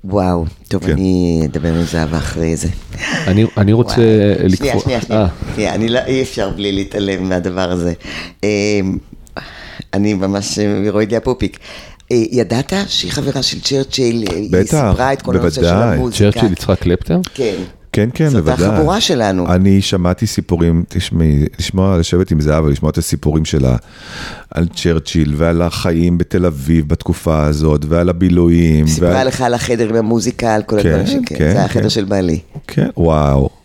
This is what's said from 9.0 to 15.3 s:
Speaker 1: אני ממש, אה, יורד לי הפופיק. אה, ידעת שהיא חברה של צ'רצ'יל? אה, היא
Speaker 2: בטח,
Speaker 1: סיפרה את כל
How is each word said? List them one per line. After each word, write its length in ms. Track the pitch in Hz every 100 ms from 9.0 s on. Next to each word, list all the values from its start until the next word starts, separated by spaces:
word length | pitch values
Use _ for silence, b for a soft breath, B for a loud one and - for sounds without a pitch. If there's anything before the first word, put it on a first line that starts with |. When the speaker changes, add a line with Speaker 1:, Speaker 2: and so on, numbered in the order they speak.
| - - - - B B B B -
Speaker 1:
אני 200 | 98 101
ממש, 440 | 101 95 101 98 -
אה, 60 |
יורד 460 | 104 101 104 101 107
לי 60 | 113
הפופיק. 420 | 127 123 95 - B B B B -
אה, 40 | 120 113
ידעת 400 | 123 98 117 139 190 196
שהיא 260 | - 175
חברה 300 | 147 139 135
של 180 | 127 -
צ'רצ'יל? 640 | - 135 135 - 120 117 104
אה, 60 | 85
היא 140 | 104
Speaker 2:
בטח, 120 | 90 98 156 123
Speaker 1:
סיפרה 220 | 92 131
את 100 | 135
כל 140 | -